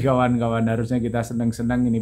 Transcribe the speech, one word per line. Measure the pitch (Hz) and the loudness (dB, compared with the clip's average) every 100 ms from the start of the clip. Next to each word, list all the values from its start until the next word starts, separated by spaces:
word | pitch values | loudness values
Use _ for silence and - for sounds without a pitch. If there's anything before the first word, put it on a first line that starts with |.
| 131 | 4
kawan-kawan. | 127 123 120 117 113 113 | 2 2 2 0 0 0
Harusnya | 113 117 127 | 0 -2 -2
kita | 113 117 113 | -2 -2 -4
seneng-seneng | 117 117 113 117 123 123 | -2 -2 -2 -2 0 0
ini | 113 | 0